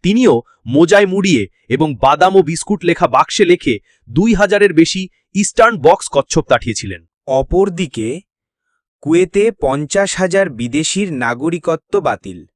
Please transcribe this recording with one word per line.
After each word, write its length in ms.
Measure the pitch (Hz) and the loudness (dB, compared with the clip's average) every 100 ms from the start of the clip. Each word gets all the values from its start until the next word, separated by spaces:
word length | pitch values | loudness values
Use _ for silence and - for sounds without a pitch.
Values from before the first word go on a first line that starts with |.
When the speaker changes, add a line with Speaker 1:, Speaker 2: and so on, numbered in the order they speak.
Speaker 1:
তিনিও 380 | 175 220 240 117 - _ 110 | 0 2 4 2 -2 _ -4
মোজায় 400 | 135 165 202 196 | 2 4 4 2
মুড়িয়ে 420 | 190 196 139 95 _ _ | 0 0 0 -2 _ _
এবং 260 | 131 156 127 | -2 -2 2
বাদাম 400 | - - 180 190 | 0 4 4 4
ও 60 | |
বিস্কুট 440 | 151 165 - 208 170 | 2 -6 -4 -2 -2
লেখা 220 | 165 - | 0 0
বাক্সে 380 | 131 - - - | 2 0 0 2
লেখে 340 | - - 104 _ _ - | 2 0 -6 _ _ -4
দুই 240 | 127 220 | 0 2
হাজারের 400 | 190 202 202 202 | 2 2 2 2
বেশি 340 | 160 165 190 185 _ _ | 2 0 -2 -10 _ _
ইস্টার্ন 440 | 190 208 - 233 214 | -4 -2 2 2 4
বক্স 300 | 131 185 - | 2 2 0
কচ্ছপ 300 | 143 - 165 | -4 -2 -4
পাঠিয়েছিলেন। 640 | - 123 123 107 101 90 _ _ - | 0 -2 -2 -8 -10 -14 _ _ -4
Speaker 2:
অপরদিকে 920 | 131 135 170 196 170 165 - 110 156 _ _ _ _ _ _ _ _ | -4 0 0 0 -2 -6 -6 -8 -8 _ _ _ _ _ _ _ _
কুয়েতে 500 | - 170 185 196 220 208 | -2 0 2 0 0 0
পঞ্চাশ 540 | 143 139 147 196 196 - | -4 -4 -2 -2 -2 -2
হাজার 340 | 185 196 190 | -2 0 -2
বিদেশির 640 | 113 120 139 156 185 202 | -4 -6 -4 -4 -4 -4
নাগরিকত্ব 880 | 139 117 120 160 170 170 160 _ 403 | -4 -6 -4 -6 -4 -4 -6 _ -4
বাতিল। 460 | 139 110 98 90 - | -2 -6 -10 -18 -20